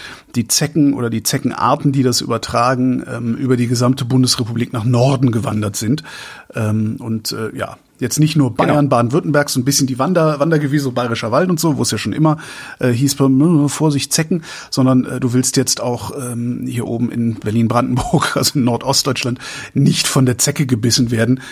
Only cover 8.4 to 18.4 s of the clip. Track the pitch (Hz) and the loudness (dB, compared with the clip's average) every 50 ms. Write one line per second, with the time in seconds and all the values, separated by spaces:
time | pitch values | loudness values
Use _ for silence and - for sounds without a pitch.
8.4 | 139 123 110 - 143 170 143 147 143 139 127 120 117 117 127 165 185 165 143 147 | 2 2 2 0 0 2 2 2 2 2 2 2 2 2 0 0 0 2 2 0
9.4 | 143 - - 135 120 135 139 - 156 127 131 117 131 165 185 170 160 156 151 139 | 0 0 0 -2 0 0 0 0 0 0 0 -2 0 0 2 2 2 2 2 2
10.4 | 143 165 165 151 151 135 135 151 139 131 123 120 123 120 113 - - 113 110 139 | 0 2 2 2 2 2 0 0 0 0 -2 -2 -2 -2 -2 -2 -2 0 0 2
11.4 | 180 185 180 156 - 165 143 120 117 - - 107 - 110 - - 156 156 151 156 | 2 2 0 0 2 0 0 0 0 -2 -2 -4 -4 -4 0 2 2 2 2 0
12.4 | - - - - - - - - 120 127 123 117 139 139 - - 135 135 135 131 | -4 -14 -16 -16 -16 -16 -8 -2 0 0 2 2 2 0 2 2 2 4 4 4
13.4 | 147 170 175 147 143 143 - - 151 156 147 139 - - - - 160 160 185 165 | 4 6 4 4 2 2 0 0 0 0 0 0 -2 -2 -2 -2 0 0 -2 -4
14.4 | - - - - - - - - 131 131 131 127 123 - - 123 131 123 117 127 | -4 -8 -16 -16 -14 -6 -2 2 2 4 4 4 2 0 -2 -4 -2 0 0 2
15.4 | 127 - - 139 127 - - - 110 123 120 120 - 104 113 139 127 123 120 117 | 0 2 2 0 0 0 -2 -2 -2 -4 -4 -6 -8 -10 -10 -8 -8 -8 -6 -4
16.4 | 117 123 123 - - 127 123 120 113 - 117 117 123 113 - 120 117 117 110 - | -4 -4 -4 -4 -6 -6 -6 -6 -4 -4 -2 -2 -2 -2 0 0 -2 -2 -2 -2
17.4 | - 107 104 117 117 110 113 120 127 127 127 120 - - - 160 - - - 143 | -4 -2 2 2 2 2 2 2 0 0 0 -2 0 2 2 2 2 2 0 0